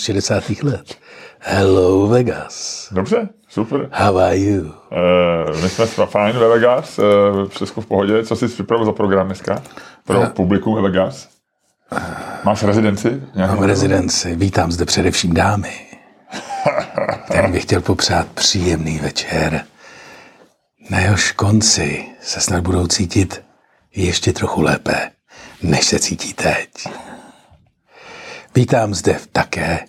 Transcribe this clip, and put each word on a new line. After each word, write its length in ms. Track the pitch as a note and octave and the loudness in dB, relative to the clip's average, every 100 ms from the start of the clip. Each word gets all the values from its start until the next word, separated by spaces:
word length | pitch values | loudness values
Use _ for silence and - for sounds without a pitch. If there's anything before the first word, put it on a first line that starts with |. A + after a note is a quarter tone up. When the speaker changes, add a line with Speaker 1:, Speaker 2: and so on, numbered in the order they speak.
Speaker 1:
šedesátých 600 | - G2 - G2+ - G#2 | -2 -2 0 -2 -2 -4
let. 320 | C#3+ A2 - - - - - _ | -2 -4 -10 -20 -20 -20 -20 _
Hello, 680 | - G2 G2 F#2+ F2+ F#2+ G#2 | -4 2 4 6 6 4 4
Vegas. 800 | B2 B2 - D2+ - - - - | 4 2 -4 -10 -12 -10 -12 -6
Speaker 2:
Dobře, 380 | F#2 G#2+ A#3 G#3+ - _ | -4 0 0 -2 -10 _
super. 400 | - A2+ C#3 - | -4 -2 -2 -4
Speaker 1:
How 260 | - G#2 F#2 | 0 2 4
are 200 | F2+ F#2+ | 4 2
you? 340 | G2+ G2 D2+ - - | 2 0 -4 -14 -8
Speaker 2:
Eh, 720 | E2+ F2+ F2+ F2 E2+ D#2 D#2 | 0 4 4 4 2 -2 -2
my 80 | F#2 | -2
jsme 160 | - A2+ | 0 -2
sva-, 200 | - F#2+ | 0 0
fajn 300 | G#2 G#2 B2 | 2 2 4
ve 100 | A2+ | 4
Vegas, 520 | A#2 A#2+ B2+ D#3 - | 6 4 2 -2 0
eh, 40 | G#2 G2+ G2+ G2 G2 | 4 6 6 2 -2
všechno 340 | - G2+ - | -6 -8 -8
v 20 | A2 | -2
pohodě. 380 | G2 G2+ A2 | 0 2 2
Co 120 | A2+ A2 | 0 -2
jsi 120 | A#2+ | -2
připravil 380 | - F#2+ A#2 G#2+ | -2 0 2 2
za 60 | |
program 340 | G#2 G2+ F#2+ F#2 | 0 2 2 2
dneska 380 | F#2 - G2+ - - - - - | -4 -4 -6 -6 -20 -20 -14 0
pro 180 | F#2+ | 2
Speaker 1:
Eh. 60 | F#2 | 2
Speaker 2:
publikum 460 | - F2+ G2 A2+ G#2+ | 0 2 2 2 0
ve 60 | |
Vegas? 460 | G2 F#2 F#2+ - - _ _ _ _ _ _ - - - - - | 2 2 0 -4 -18 _ _ _ _ _ _ -8 -8 -10 -12 -4
Máš 200 | G2+ G#2 | -2 0
rezidenci? 600 | G#2 G#2 G#2+ G2+ A#2 C3+ - F#2+ | 2 4 2 2 -2 -2 -6 -2
Nějakou 200 | F#2+ G2+ | 0 2
Speaker 1:
Mám 80 | |
rezidenci. 720 | G2 F#2+ F#2+ F#2+ F2+ - F2 E2+ | 2 2 2 2 0 -2 -4 -2
Vítám 360 | G2 F#2 E2+ | 0 0 -2
zde 140 | E2+ D#2+ | -2 -2
především 480 | - F2 - F2 | 0 0 0 0
dámy, 400 | E2 G2 G#2 - - - - - _ _ - - G5 | 2 2 0 -4 -12 -18 -20 -20 _ _ -14 -10 -2
Speaker 2:
<laughs> 680 | F#5+ - - - - - - | -2 -2 -6 -4 -4 -6 -4
Speaker 1:
kterým 260 | - - | 0 0
bych 120 | E2+ | 0
chtěl 180 | - - | 0 -2
popřát 460 | - F#2 - E2+ - | 0 0 0 0 -2
příjemný 720 | - - G2 F2+ D#2+ D#2 D#2 | -2 -2 0 0 0 -2 -4
večer, 640 | D2+ - - D#2+ D2+ D#2 - _ - - - - - - - _ _ _ - | -6 -8 -6 -2 -2 -4 -8 _ -20 -20 -20 -20 -20 -20 -20 _ _ _ -4
na 100 | F#2+ | 0
jehož 320 | F#2+ G2 - | 2 2 0
konci 760 | - G#2 G#2+ G2+ - D2+ D2 - - | 0 2 4 4 2 0 -4 -10 -14
se 200 | - - | -10 -4
snad 200 | - F2 | -2 -2
budou 240 | F2+ F#2 E2+ | 0 0 0
cítit 560 | - F2+ G#2 F#2 - - _ _ _ _ - | -2 0 0 0 -4 -18 _ _ _ _ -4
ještě 380 | F2+ - - | -2 0 -2
trochu 280 | - - - | -2 -4 0
lépe, 480 | D#2+ - - - - _ _ - - - | 0 0 -2 -4 -6 _ _ -20 -20 -8
než 220 | E2+ D2 - | -2 0 0
se 120 | - | 0
cítí 340 | - - - | -2 -6 -8
teď. 360 | - - - - - - - - - - - _ _ _ _ _ - - - - - - B2+ | -4 -2 -2 -6 -12 -14 -14 -16 -20 -20 -20 _ _ _ _ _ -20 -20 -20 -18 -20 -2 0
Vítám 380 | A#2+ B2+ G#2+ | 2 2 0
zde 260 | F2+ G2+ - - | 0 0 -2 -4
také 480 | - - F2+ D#2+ D#2+ | -4 -4 -4 -4 -4